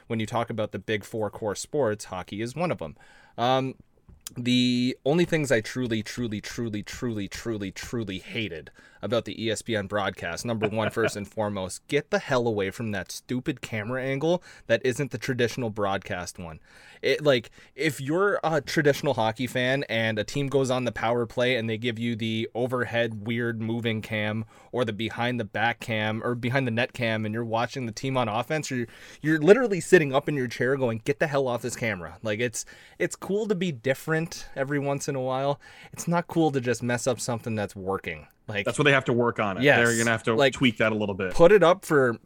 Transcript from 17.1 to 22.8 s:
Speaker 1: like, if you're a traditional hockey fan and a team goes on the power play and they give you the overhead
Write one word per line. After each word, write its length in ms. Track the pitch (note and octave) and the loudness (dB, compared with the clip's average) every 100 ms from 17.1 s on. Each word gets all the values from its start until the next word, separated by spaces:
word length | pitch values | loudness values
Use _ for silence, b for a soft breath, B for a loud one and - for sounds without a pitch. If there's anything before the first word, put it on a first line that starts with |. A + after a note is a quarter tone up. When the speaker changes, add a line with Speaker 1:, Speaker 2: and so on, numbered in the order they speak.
| C3+ | 2
Speaker 1:
like, 260 | D3 B2+ - b b | 4 2 0 b b
if 260 | - D#3 C3+ | -4 -2 -2
you're 380 | C3+ E3+ G3+ F#3 | -2 2 2 2
a 160 | D#3+ D#3+ | 0 0
traditional 540 | - E3+ C#3+ C3+ D3 | 0 4 4 4 0
hockey 340 | B2 A2 A2 A#2+ | 2 0 0 -4
fan 340 | B2+ B2+ C#3 C#3 | -2 0 0 0
and 320 | A2+ A2+ G#2+ | 0 0 -2
a 40 | |
team 220 | G#2 C#3+ C3+ | -2 -2 0
goes 240 | C3+ C3 | 2 2
on 140 | B2+ | 2
the 80 | A#2+ | 0
power 340 | - A2+ A#2+ A2+ | -2 0 0 0
play 300 | - B2 B2 | 0 2 2
and 120 | A2+ | 0
they 80 | A2 | -2
give 220 | A#2+ A2 | -2 -2
you 160 | A#2 | -2
the 340 | A2+ A2+ A2+ A2+ | -2 -2 -2 -4
overhead 720 | A2+ B2 B2+ | -2 -2 -2